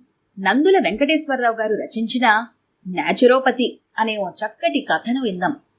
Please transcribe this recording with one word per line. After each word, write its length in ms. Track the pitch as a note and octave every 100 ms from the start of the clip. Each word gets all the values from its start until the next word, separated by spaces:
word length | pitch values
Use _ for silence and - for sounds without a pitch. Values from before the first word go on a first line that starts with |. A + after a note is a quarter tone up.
| _ _ _ G3
నందుల 380 | F#3+ B3 F4+ F#4+
వెంకటేశ్వరరావు 800 | F3 G#3+ C#4+ D#4 C#4+ B3+ A#3+ A3+
గారు 180 | A3
రచించిన 720 | G#3 - A3 A3 B3 A#3+ G#3+ A#3+ _ _ _ F#3
న్యాచురోపతి 920 | F3 D#3 F#3 B3 C4 C4 - A#3 - _ -
అనే 200 | A3 G#3+
ఓ 120 | F#3
చక్కటి 560 | - G#3+ - E4+ C#4+ -
కథను 320 | D#3+ A3+ C4
విందాం. 340 | A#3 F3+ F3+ - _